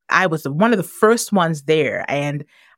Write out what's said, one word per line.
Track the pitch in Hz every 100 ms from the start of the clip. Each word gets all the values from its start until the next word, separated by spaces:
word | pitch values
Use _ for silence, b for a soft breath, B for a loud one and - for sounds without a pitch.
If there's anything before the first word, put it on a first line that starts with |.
| -
I | 170 185
was | 160
the, | 139
one | 147 226
of | 214
the |
first | 165 - 220 233 -
ones | 202 165 151
there. | 143 156 131 101 -
And | 143 143 143 - b b